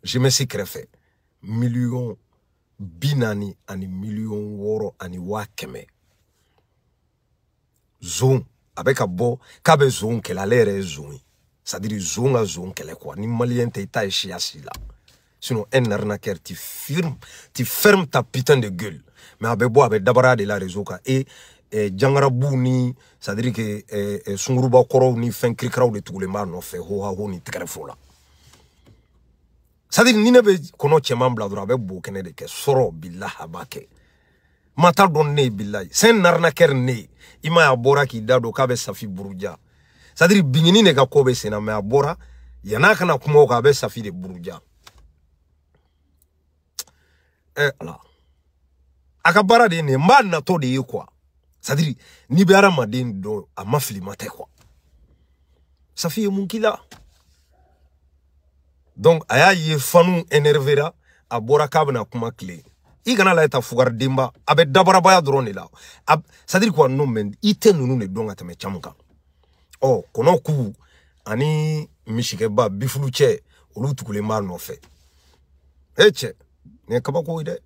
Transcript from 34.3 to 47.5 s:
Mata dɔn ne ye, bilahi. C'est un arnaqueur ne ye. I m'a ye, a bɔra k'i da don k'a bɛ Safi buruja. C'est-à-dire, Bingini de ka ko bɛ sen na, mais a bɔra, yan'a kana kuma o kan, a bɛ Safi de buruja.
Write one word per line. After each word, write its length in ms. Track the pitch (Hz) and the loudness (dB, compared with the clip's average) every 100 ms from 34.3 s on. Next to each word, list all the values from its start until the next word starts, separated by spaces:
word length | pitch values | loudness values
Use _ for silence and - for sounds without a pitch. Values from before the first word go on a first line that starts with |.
| _ _ _ _ - | _ _ _ _ 2
Mata 300 | 170 170 190 | 2 6 4
dɔn 280 | 151 147 | 4 0
ne 80 | 147 | 2
ye, 80 | 131 | 0
bilahi. 380 | 101 104 104 - | -2 -8 -8 -6
C'est 180 | - 220 | 2 4
un 140 | 226 | 6
arnaqueur 500 | 175 170 165 - 165 | 4 4 0 4 4
ne 180 | 135 127 | 4 -2
ye. 160 | 117 90 _ - _ | -4 -10 _ -20 _
I 40 | 156 | 0
m'a 120 | 170 | 4
ye, 120 | 151 | 4
a 40 | 127 | 4
bɔra 280 | 123 143 | 4 2
k'i 160 | 143 117 | 2 -4
da 200 | 110 127 | 0 0
don 100 | 117 | 0
k'a 160 | 107 131 | -2 -2
bɛ 80 | |
Safi 320 | 120 - 98 107 | -2 -6 -12 -12
buruja. 500 | 92 98 95 98 80 _ _ _ _ _ | -12 -12 -12 -12 -14 _ _ _ _ _
C'est-à-dire, 300 | - 165 208 | 0 4 6
Bingini 400 | 147 131 160 202 | 4 2 4 6
de 80 | 202 | 6
ka 120 | 135 131 | 4 2
ko 160 | 147 | 4
bɛ 100 | 127 | 2
sen 200 | 120 107 | 0 -4
na, 80 | 104 | -6
mais 100 | 107 | -4
a 100 | 107 | -6
bɔra, 360 | 101 135 143 170 - - - - | 0 0 0 -6 -14 -20 -20 -20
yan'a 320 | 98 107 180 214 | -8 2 4 4
kana 220 | 180 139 | 0 -2
kuma 200 | - 147 | 4 6
o 80 | 147 | 6
kan, 120 | 120 | 6
a 40 | |
bɛ 100 | 127 | 4
Safi 300 | 139 113 120 | 2 -2 -8
de 80 | 104 | -12
buruja. 500 | 90 92 90 87 80 _ _ - _ _ _ _ _ _ _ _ _ _ _ _ _ _ _ _ _ _ - - _ _ _ _ _ _ | -12 -14 -14 -16 -16 _ _ -20 _ _ _ _ _ _ _ _ _ _ _ _ _ _ _ _ _ _ -18 -18 _ _ _ _ _ _